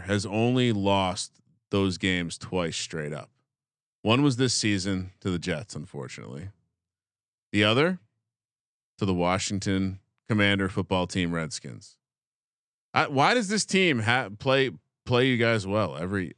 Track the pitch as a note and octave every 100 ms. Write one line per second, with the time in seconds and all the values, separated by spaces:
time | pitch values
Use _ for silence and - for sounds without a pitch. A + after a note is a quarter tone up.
0 | F#2 G2+ G2+ G#2+ A#2+ B2+ B2 G#2 G2 G2
1 | F#2 F#2+ - _ _ _ - G2+ G2 F2
2 | F#2+ F2+ E2+ - - F#2 E2+ - - E2
3 | D2+ D2 - _ _ _ _ _ _ _
4 | G#2 B2 D3 A#2+ B2+ - A2 G2+ G2 F#2
5 | F#2 _ G2 F2 F2+ D#2 - D#2 - D2
6 | B1+ - G#1+ C#2 F#2 - _ _ _ _
7 | _ _ _ _ - G#2 G#2 A#2+ E3+ F#3
8 | _ _ _ _ _ _ _ _ _ -
9 | G2 F2 F2 F#2+ - G2+ G#2 F#2+ F#2+ F#2+
10 | _ _ - G#2+ G2+ G2+ F#2+ G2+ F2+ F#2+
11 | F2 G2 F2 E2+ D#2+ - C2+ G#1+ - _
12 | _ _ _ _ _ _ _ _ _ -
13 | D3+ C#3 E3 A#3+ F#3+ G#3+ - F#3+ F3+ B2
14 | A2 B2+ G2+ G#2+ C3+ C3+ C3 D#2 _ _
15 | - B2 C3 A#2+ A#2 A2 F#2+ G#2 F2+ C#2
16 | F2+ G2+ E2+